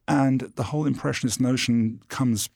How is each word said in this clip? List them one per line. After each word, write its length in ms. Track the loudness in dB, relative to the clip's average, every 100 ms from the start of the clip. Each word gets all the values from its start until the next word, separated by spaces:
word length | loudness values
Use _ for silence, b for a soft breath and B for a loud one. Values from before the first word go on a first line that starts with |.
| 0
and 440 | 2 4 2 -2 -6
the 80 |
whole 220 | -4 -2 -2
Impressionist 540 | -2 -2 -2 -2 0
notion 600 | 0 0 2 2 2 -4 -10
comes 400 | -2 0 0 -4